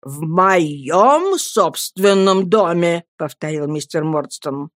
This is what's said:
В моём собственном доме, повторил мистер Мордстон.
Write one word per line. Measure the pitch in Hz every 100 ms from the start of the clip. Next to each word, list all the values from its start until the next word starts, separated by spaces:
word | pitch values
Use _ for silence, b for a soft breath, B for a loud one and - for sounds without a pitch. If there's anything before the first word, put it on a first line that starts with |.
В | 139 143
моём | 160 170 190 185 156 147 135 170 226 302 370 381
собственном | - - 175 - - - 196 196 190 190 185
доме, | 220 180 170 170 170 - _
повторил | 151 - 156 156 147
мистер | 151 147 165
Мордстон. | 156 156 139 - 151 139 143